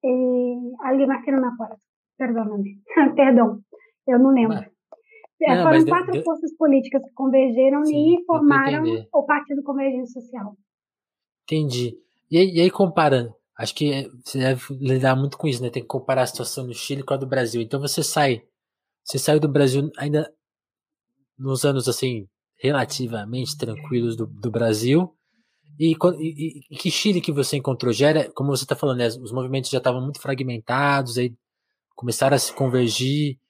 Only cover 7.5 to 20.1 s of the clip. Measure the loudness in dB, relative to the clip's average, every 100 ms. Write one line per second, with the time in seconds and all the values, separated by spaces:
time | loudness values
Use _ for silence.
7.5 | 4 2 4 0 2 4 4 2 4 6
8.5 | 4 2 0 0 -2 -2 -2 2 -2 0
9.5 | -6 -4 -2 -2 -4 -8 -12 -16 -14 -14
10.5 | -16 _ _ _ _ _ _ _ _ -4
11.5 | -2 -2 -2 -4 -8 _ _ _ 4 4
12.5 | 4 2 4 0 4 4 2 0 -12 _
13.5 | _ -10 -2 -2 -2 -6 -16 -10 -2 0
14.5 | -2 -4 -6 0 2 4 2 0 -2 -4
15.5 | -2 -4 -8 -6 -8 -2 0 0 -4 -10
16.5 | -8 -10 -10 -8 -8 -4 -4 -2 -2 -2
17.5 | -4 -4 -4 -4 -4 -2 0 0 0 _
18.5 | _ _ _ _ _ -8 -4 2 2 2
19.5 | 2 2 2 -4 -6 -2